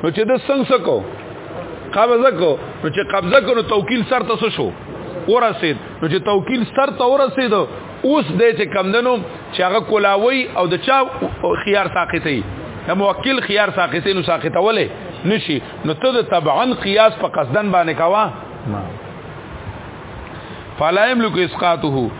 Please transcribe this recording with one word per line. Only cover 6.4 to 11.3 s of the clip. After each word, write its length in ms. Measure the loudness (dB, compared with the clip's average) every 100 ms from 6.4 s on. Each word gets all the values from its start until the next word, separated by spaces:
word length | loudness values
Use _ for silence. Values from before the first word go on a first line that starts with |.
| 2 -2 0 2
سر 140 | 0 2
ته 60 | 2
ورسید، 400 | 4 2 2 2
اوس 720 | 2 0 -4 -14 -2 2 2 2 4
دی 100 | 4 4
چې 80 | 0
کم 180 | 0 2
دی 100 | 2
نو 140 | 2 0 -2 -12 -10
چې 80 | -2
هغه 180 | 2 2
کولاوي 680 | 2 2 2 2 2 2 -2 -2
او 100 | 0
د 80 | 0 2
چا 120 | 2 2 -2 -8